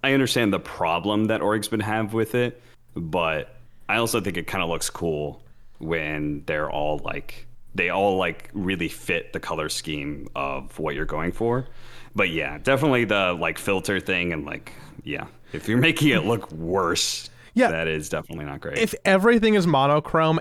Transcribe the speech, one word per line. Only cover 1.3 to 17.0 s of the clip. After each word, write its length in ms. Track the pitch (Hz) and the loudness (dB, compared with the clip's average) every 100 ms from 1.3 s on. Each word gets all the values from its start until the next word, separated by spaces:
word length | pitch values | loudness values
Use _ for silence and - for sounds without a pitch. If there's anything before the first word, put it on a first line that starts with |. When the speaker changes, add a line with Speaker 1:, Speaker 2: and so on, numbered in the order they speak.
| 110 | 2
Speaker 1:
orgs 300 | 98 110 101 | 2 0 0
would 100 | 110 | -2
have 320 | 107 107 107 | 0 0 0
with 220 | 113 110 123 | 0 0 2
it, 260 | 120 - - - - - | 0 -4 -20 -20 -14 -8
but 600 | 82 87 82 78 - - - - - | -2 0 0 0 -4 -14 -20 -16 -2
I 80 | 107 | 0
also 240 | 117 117 | 2 0
think 160 | 98 90 | 0 -4
it 100 | 82 | -4
kinda 180 | 95 85 | -4 -2
looks 240 | 82 - | -2 -4
cool 520 | - 85 76 73 - - - - - | -4 -4 -2 -4 -8 -18 -20 -20 -12
when 640 | 80 82 76 76 76 73 78 | -4 -2 -2 -2 -4 -4 -2
they're 240 | 76 76 | -2 -2
all, 300 | 71 76 76 | -2 0 -2
like, 480 | - - - - - - - | -4 -6 -8 -12 -14 -16 -10
they 160 | - 90 | -2 0
all, 280 | 90 101 92 | 4 2 2
like, 320 | 90 85 - | 0 -2 -10
really 360 | 101 92 95 82 | -4 -2 -2 -2
fit 440 | - - 85 - | -6 -2 -2 -2
the 60 | 82 | -8
color 300 | - 80 76 | -4 -4 -2
scheme 580 | - - 76 71 73 - 67 | -4 -6 -6 -6 -8 -8 -6
of 420 | 69 67 67 - | -6 -6 -10 -6
what 180 | 78 71 | -6 -4
you're 100 | 76 | -4
going 260 | 73 85 | -2 -4
for. 360 | - 117 120 131 - - - - - | -2 0 0 -4 -12 -14 -16 -8 0
But 140 | 95 | 0
yeah, 280 | 82 71 73 | 0 -4 -2
definitely 460 | 101 135 151 127 110 | 2 4 4 4 4
the, 280 | 104 92 | 4 2
like, 240 | 87 82 80 | 2 -2 -2
filter 420 | - 95 90 95 | 0 0 2 -2
thing 340 | - 92 87 | 0 0 0
and, 120 | 80 73 | -4 -6
like, 260 | 78 - - - - | -10 -12 -18 -18 -14
yeah, 220 | 73 71 - - - | -10 -8 -10 -16 -12
if 160 | 82 - | -8 0
you're 100 | 117 | 4
making 320 | 160 165 147 | 4 4 4
it 160 | 117 82 | 4 2
look 240 | 113 - | 0 -2
worse, 760 | 78 82 92 82 87 | -8 -2 0 2 0